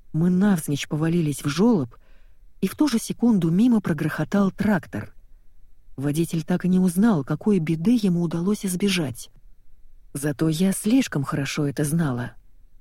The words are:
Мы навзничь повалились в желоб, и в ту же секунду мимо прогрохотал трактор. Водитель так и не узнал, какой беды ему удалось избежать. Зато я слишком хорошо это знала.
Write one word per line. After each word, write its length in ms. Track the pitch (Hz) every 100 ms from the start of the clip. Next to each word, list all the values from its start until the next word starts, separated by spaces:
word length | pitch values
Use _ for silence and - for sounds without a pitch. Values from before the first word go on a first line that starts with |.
| -
Мы 180 | 156 175
навзничь 560 | 180 208 180 151 139 -
повалились 580 | 151 160 175 151 135
в 40 | 147
желоб, 480 | 143 233 208 123 - - - - - - -
и 80 | 185
в 80 | -
ту 120 | 302
же 100 | 220
секунду 520 | - - 233 208 165
мимо 300 | 175 247 220
прогрохотал 680 | 185 151 156 - 151 202 196
трактор. 640 | - 208 190 - 104 - - - - - - - - - -
Водитель 480 | 143 147 165 165
так 200 | - 180
и 40 | 175
не 100 | 185
узнал, 460 | 185 170 233 175
какой 340 | 135 156 - 196
беды 400 | 156 160 175 247
ему 220 | 202 175
удалось 420 | 170 170 180 208
избежать. 680 | 196 180 202 180 139 - - - - - - - - - -
Зато 360 | 147 147 143 160
я 240 | 156 190
слишком 520 | 185 214 262 - 151
хорошо 420 | 135 151 139 - 143
это 180 | 139
знала. 480 | 147 170 156 120 120 - - - - -